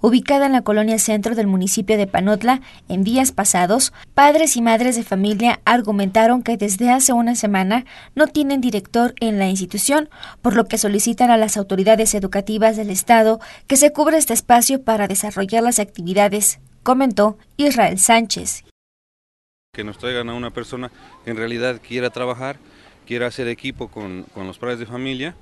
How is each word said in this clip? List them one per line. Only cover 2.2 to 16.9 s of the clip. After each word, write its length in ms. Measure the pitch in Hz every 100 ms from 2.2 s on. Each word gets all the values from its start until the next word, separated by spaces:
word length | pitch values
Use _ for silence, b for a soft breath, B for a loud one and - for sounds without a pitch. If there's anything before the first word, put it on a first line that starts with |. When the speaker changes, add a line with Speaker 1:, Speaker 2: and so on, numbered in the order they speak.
| 190 208 226 262 B B B
Speaker 1:
en 160 | 190
días 280 | 196 254 269
pasados, 640 | - 202 185 180 226 - B B -
padres 420 | 285 302 320 240
y 60 |
madres 320 | 233 226 247 233
de 80 |
familia 580 | 220 190 202 208 233 -
argumentaron 800 | - 240 214 202 196 208 226 247
que 160 | 233 233
desde 320 | 208 190 240
hace 240 | 254 269
una 220 | 240 233 240
semana 500 | 214 196 190 226 254 B B -
no 100 | 302
tienen 360 | 302 285 277
director 520 | 247 214 196 240 240 -
en 180 | 233 208
la 100 | 190
institución, 640 | 190 185 208 - 294 311 B B B
por 140 | 240 220
lo 100 | 220
que 140 | 220
solicitan 500 | 214 202 - 233 247
a 80 | 226
las 180 | 220 208
autoridades 600 | 196 190 190 220 220 208
educativas 600 | 190 202 202 214 220 214
del 140 | 208
estado 500 | 190 - 233 220 220 B B -
que 100 | 269
se 160 | 294
cubra 240 | 294 311 311
este 160 | 302
espacio 500 | 262 - 240 233 269
para 240 | 262 220 202
desarrollar 540 | 202 208 202 196 226
las 160 | 233 233
actividades, 840 | 202 - 170 190 208 208 202 - - _
comentó 560 | -